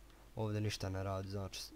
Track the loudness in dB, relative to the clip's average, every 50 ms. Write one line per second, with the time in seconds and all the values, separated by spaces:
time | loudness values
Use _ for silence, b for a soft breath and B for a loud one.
0 | -18 B B B B B B 0 2 2 4 4 4 4 2 2 0 0 2 2
1 | 2 2 2 0 0 0 0 -2 -2 -2 -4 -4 -6 -6 -8